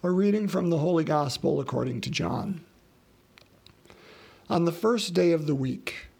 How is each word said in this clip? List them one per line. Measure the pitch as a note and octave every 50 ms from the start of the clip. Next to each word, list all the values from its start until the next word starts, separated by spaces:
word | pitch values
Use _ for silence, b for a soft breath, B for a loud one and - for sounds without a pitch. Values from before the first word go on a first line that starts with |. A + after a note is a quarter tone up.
A | - F3+
reading | F3+ F#3 G3+ G3+ G3+ G#3+ G#3+ G3
from | D#3+ F#3+ F3+ E3+
the | E3+ D#3
Holy | D3 F3 F3+ E3 D#3+
Gospel | D3 D3+ D3+ D3 C3 - - - C#3 - C#3+
according | C3+ C3 C3 B2+ B2 C3 B2 A#2+
to | - C3
John. | B2+ - - - - - - - F#3+ E3 - _ _ _ _ _ _ _ _ _ _ _ _ _ _ - - _ _ _ _ - - _ B B B B B B B B B B B B B B
On | - F3 E3+
the | E3+
first | E3 E3+ - A3 B3 A#3 - - E3+
day | F#3 F3+ F3
of | E3 D#3+ D3+ D3+
the | D3
week, | C3+ C3 C3 B2+ - - - - - - - _ _